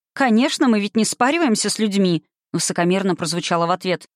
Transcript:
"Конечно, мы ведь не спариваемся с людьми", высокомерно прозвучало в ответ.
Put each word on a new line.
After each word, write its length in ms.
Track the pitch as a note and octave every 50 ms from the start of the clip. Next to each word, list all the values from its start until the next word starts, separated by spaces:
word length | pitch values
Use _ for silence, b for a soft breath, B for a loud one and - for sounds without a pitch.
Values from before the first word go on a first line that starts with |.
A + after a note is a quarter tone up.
| _ _
"Конечно, 560 | - - C#4 B3+ G#3+ A3 B3+ D#4 - - D#4 B3+
мы 100 | A3 G#3
ведь 140 | G3+ G#3 -
не 120 | A3+ G#3+
спариваемся 640 | - - - B3 B3+ D4 E4+ F4 B3+ G#3+ - - G#3
с 80 | - -
людьми", 440 | A3 G#3+ F#3+ G3+ G3 F3+ E3+ D#3 - _ _ _ _ _
высокомерно 640 | - F3 - - F#3 - F3 F3 F#3 G3 G3 G3 F3
прозвучало 500 | - F3 D#3 D#3+ F3 - - F3+ E3+ E3+
в 40 | E3+
ответ. 360 | F3+ F3+ - F#3 F3 E3 - - _